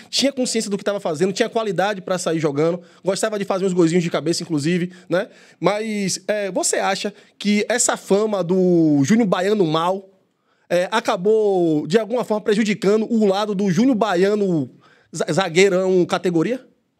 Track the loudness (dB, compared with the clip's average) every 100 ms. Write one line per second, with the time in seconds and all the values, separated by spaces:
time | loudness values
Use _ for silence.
0 | -8 -2 -2 -2 -2 -4 -4 -4 -4 -4
1 | -4 -2 -2 0 -2 -2 -4 -2 -2 -4
2 | -6 -4 -2 -2 -2 0 -2 -2 -8 -8
3 | -6 -2 -2 -4 -4 -2 -2 2 2 2
4 | 0 -2 -2 -4 -4 -4 0 -2 -2 -8
5 | -4 -4 -4 -10 -20 _ 0 0 -4 -4
6 | -4 -4 -4 -4 -2 -4 -2 -2 -2 -2
7 | -6 -10 -18 _ 0 0 0 0 0 -2
8 | 0 0 2 -2 0 2 4 4 4 4
9 | 4 2 2 0 0 0 2 0 0 -2
10 | -6 _ _ _ _ _ _ -2 0 -2
11 | 0 -2 2 2 2 2 2 0 2 0
12 | 0 -4 -2 -2 0 0 0 0 2 0
13 | 0 2 2 2 -2 -2 0 2 2 2
14 | 0 2 2 2 0 0 -4 -10 _ _
15 | _ -8 -2 0 0 2 4 4 2 2
16 | 2 0 0 0 0 -2 -8 _ _ _